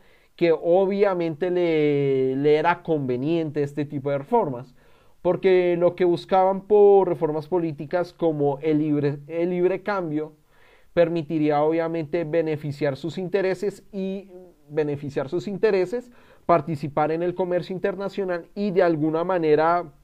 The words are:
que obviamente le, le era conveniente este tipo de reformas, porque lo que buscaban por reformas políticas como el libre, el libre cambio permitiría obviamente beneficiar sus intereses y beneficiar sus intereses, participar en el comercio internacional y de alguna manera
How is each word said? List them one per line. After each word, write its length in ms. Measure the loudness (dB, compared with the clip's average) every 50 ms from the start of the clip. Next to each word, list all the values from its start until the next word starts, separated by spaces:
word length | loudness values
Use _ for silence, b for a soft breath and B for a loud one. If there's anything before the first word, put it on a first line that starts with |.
| b b b b b b b
que 160 | 0 2 2
obviamente 960 | 2 2 4 4 4 4 4 2 2 2 2 2 2 0 -2 -4 -4 -4 -4 -2
le, 840 | 0 0 2 2 2 2 2 2 2 2 0 0 0 0 0 0 -2
le 180 | 0 2 2 2
era 300 | 4 2 0 0 -2 -2
conveniente 800 | -2 -2 -2 -2 -4 -4 -4 -2 -2 -2 -2 -4 -4 -4 -4 -6
este 200 | -4 -4 -8 -8
tipo 240 | -6 -8 -8 -6 -4
de 80 | -4 -6
reformas, 580 | -4 0 0 0 0 0 -4 -10 -12 -16 b b b b b b b b b b
porque 560 | -2 -2 0 2 4 4 4 4 4 2 2
lo 200 | 2 2 2 2
que 80 | 2 2
buscaban 560 | 2 2 0 -2 0 2 2 2 2 0 -2
por 480 | 0 2 6 6 8 8 8 6 4 2
reformas 400 | 0 -2 -2 -2 -2 -6 -6 -2
políticas 640 | -2 -2 -2 -4 -6 -8 -8 -4 -4 -4 -4 -4
como 480 | -6 _ -2 -2 0 2 0 0 0 0
el 160 | 0 0 0 2
libre, 400 | 2 0 0 0 0 -2 -4 -6 -10
el 240 | -10 -4 -2 -2 -2
libre 320 | 0 0 0 0 0 -2
cambio 520 | -4 -4 -4 -4 -4 -4 -4 -6 -6 -8 -12 _ b b b b b b b b b b _
permitiría 680 | 2 2 2 2 -4 -4 -4 -2 0 0 2 2 2
obviamente 600 | 2 2 0 0 -2 -2 -4 -4 -4 -4 -4 -4
beneficiar 760 | -4 0 0 0 0 0 -4 -4 -6 -8 -6 -4 -4 -4 -4
sus 220 | -4 -8 -8 -8 -8
intereses 640 | -6 -2 -2 0 0 0 -2 -2 -4 -6 -6 -8 -16 -14
y 400 | -10 -8 -6 -6 -6 -8 -12 -16 -20 -20 -20 -20 _ _ _ -6
beneficiar 580 | -4 -4 -2 -2 -4 -6 -8 -8 -6 -6 -6 -4
sus 200 | -6 -6 -6 -6
intereses, 640 | -4 0 0 2 2 2 0 -2 -4 -8 -8 -12 b b b b b b b
participar 640 | 2 2 2 2 -2 -6 -6 -6 -4 -2 -2 0 0
en 140 | 0 -2 -2
el 100 | -4 -2
comercio 400 | -4 -4 -2 -2 -2 -4 -4 -6
internacional 760 | -4 -4 -4 -4 -4 -8 -8 -6 -6 -4 -4 -4 -6 -8 -12 _
y 160 | -4 -4 0
de 140 | 2 2 4
alguna 400 | 4 2 2 0 0 0 -2 -2
manera 680 | -2 -2 0 2 2 2 4 4 2 2 0 -2 -6 -14 _